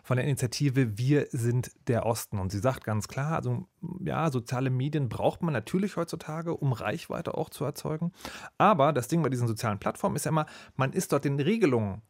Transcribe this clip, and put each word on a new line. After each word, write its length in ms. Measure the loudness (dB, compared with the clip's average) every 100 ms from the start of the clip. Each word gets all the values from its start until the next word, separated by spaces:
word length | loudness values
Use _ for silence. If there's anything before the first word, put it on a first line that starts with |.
von 140 | -2 0
der 100 | 2
Initiative 720 | 2 0 2 2 4 2 2
Wir 300 | 2 2 2
sind 400 | 0 0 0 -2 -4 0
der 180 | 2 2
Osten. 340 | 0 -2 -4
Und 100 | -2
sie 80 | 0
sagt 240 | 0 0
ganz 240 | -2 -4 -4
klar, 300 | -4 -2 -2
also, 320 | -2 -4 -6 _ -10 -6
ja, 320 | -4 -2 0
soziale 380 | -2 -2 -2 0
Medien 380 | 0 0 0 -2
braucht 340 | 0 0 0
man 100 | -2
natürlich 440 | -2 0 0 0 -2
heutzutage, 600 | -6 -6 -8 -6 -4 -2
um 160 | 0
Reichweite 640 | 0 -2 -4 -6 -6 -4
auch 160 | -4 -6
zu 140 | -4
erzeugen. 460 | -6 -4 -6 -4 -4 -6 -12 -14 -10 4
Aber 340 | 6 6 6
das 140 | 4 2
Ding 160 | 2
bei 60 | 2
diesen 180 | 2 0
sozialen 320 | 0 -2 -2
Plattformen 380 | -2 -2 -2 -2
ist 80 |
ja 80 | 0
immer, 140 | 0 -2 -8 -10
man 180 | -2 0
ist 200 | 0 0
dort 120 | 2
den 140 | 2 2
Regelungen 640 | 2 4 4 4 2 -4 -10